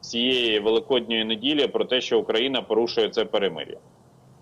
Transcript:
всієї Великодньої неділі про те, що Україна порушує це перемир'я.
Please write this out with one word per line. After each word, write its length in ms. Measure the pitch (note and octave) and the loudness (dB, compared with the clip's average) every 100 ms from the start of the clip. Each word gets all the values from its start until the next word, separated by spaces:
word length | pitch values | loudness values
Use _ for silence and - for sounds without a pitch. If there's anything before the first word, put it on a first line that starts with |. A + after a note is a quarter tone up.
всієї 600 | - A#2 B2 B2+ A#2 G#2+ | -8 -2 0 2 2 2
Великодньої 640 | G#2 A2+ A2+ C3 A2+ A2+ | 2 2 2 0 0 -2
неділі 420 | A2 A2 B2+ D3+ A#2+ | -2 -2 0 0 0
про 180 | A2+ | 0
те, 160 | G2+ B2+ | 0 -2
що 200 | - A#2 | 2 0
Україна 420 | - A2+ C3 C3 | 2 0 0 -2
порушує 460 | G2+ A2 A#2 - G#2 | 0 0 0 0 0
це 160 | A#2 | 0
перемир'я. 520 | G#2+ G#2+ G2 D#2+ C#2 - - - - _ - - | -2 0 0 -4 -10 -14 -18 -20 -20 _ -20 -20